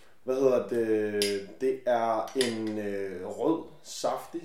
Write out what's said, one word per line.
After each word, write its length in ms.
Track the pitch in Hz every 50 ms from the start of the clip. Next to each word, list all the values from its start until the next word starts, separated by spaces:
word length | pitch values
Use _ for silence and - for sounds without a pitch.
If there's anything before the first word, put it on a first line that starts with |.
| - - - - -
Hvad 120 | 120 131
hedder 320 | 131 139 131 127 120 107
det? 840 | - 123 117 113 110 110 107 107 107 104 104 101 101 101 98 98 95 - -
Det 180 | 131 131 131 - -
er 460 | 127 123 117 113 113 113 110 - - -
en, 420 | 135 127 117 113 110 110 110 107 107
øh, 480 | 104 101 101 98 98 98 92 90 92
rød, 360 | 101 104 104 120 151 165 - - - - - -
saftig 580 | - - - - 123 127 135 - - - 170 170